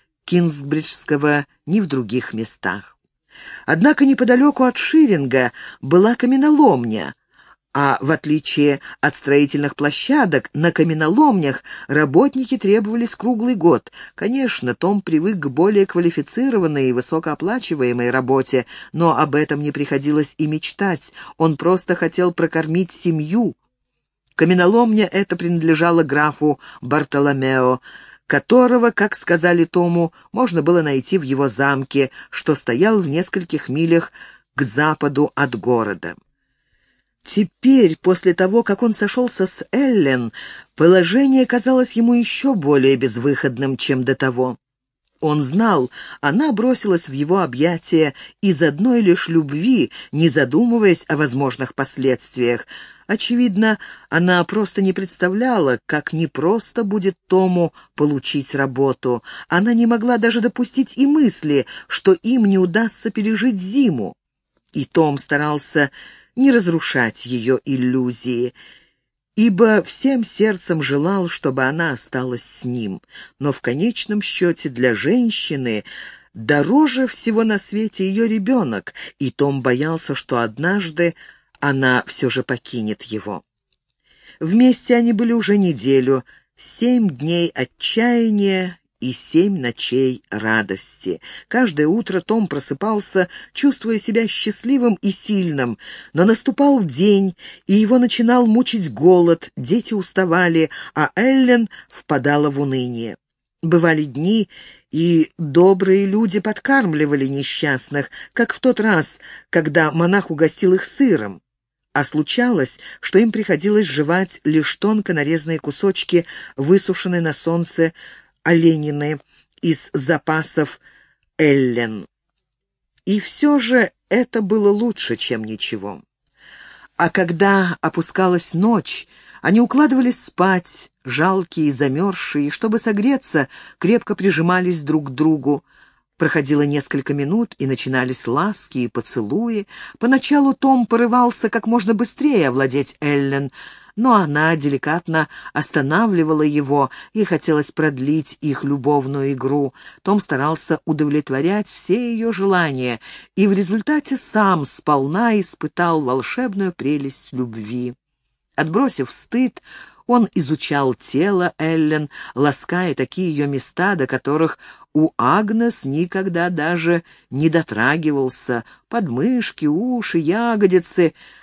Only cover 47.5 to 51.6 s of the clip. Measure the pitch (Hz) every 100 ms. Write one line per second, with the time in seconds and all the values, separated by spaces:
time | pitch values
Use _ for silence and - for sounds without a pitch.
47.5 | 123 165 165 - 160 151 - - - 196
48.5 | 139 160 143 240 240 196 170 - 165 143
49.5 | 147 220 240 120 - - 143 165 139 127
50.5 | 151 240 233 202 165 - 147 147 127 139
51.5 | -